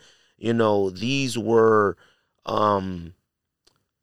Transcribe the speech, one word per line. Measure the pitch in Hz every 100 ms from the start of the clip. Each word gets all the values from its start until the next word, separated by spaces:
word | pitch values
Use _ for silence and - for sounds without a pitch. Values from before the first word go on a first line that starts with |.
| _ _ _ -
You | 110
know, | 117 110 104 98
these | 90 117 139 131 117
were, | 107 113 110 107 101 87 _ _ _ _ -
um, | 107 107 101 95 90 85 - _ _ _ _ _ _ _ _